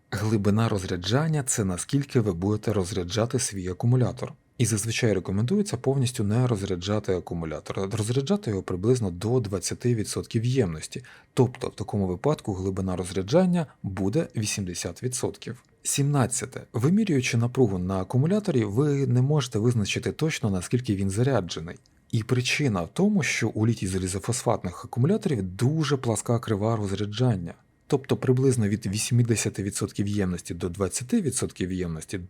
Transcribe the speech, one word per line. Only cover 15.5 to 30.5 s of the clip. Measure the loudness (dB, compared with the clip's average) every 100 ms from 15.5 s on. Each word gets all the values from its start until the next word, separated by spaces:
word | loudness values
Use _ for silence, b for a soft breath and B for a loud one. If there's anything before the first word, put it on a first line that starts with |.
| -14 _ _
Сімнадцяте. | -6 0 2 2 2 0 -6 -10 -8
Вимірюючи | 0 2 4 4 2 2 2
напругу | 0 4 2 4
на | -2 -2
акумуляторі, | 0 2 2 2 2 0
ви | 2 2 2 2 2
не | 2
можете | 4 2 2 2
визначити | 2 2 0 0 -2
точно, | 0 -2 0 0
наскільки | -2 0 -2 0 0
він | 0
заряджений. | 2 2 2 0 -8 -10 -12 _ _ _
І | -2
причина | 0 0 0 0 2 0
в | -2
тому, | 0 2 2
що | 0 0 -2
у | 2 2
літій-залізофосфатних | 2 -2 -2 -2 -4 -4 -2 0 0 -2 -10 -8
акумуляторів | 0 2 2 0 -2
дуже | -2 0 0 2 0 0
пласка | 0 -2 0 -2
крива | 0 0 0 0
розряджання. | -2 -2 -4 0 2 2 -4 -12 _ _ _
Тобто | -2 0 0
приблизно | 4 4 4 4 2
від | 0 -2
вісімдесяти | -4 2 4 4 2 0 -2
відсотків | -4 -2 -4 -2 -2
ємності | 0 0 -2 -6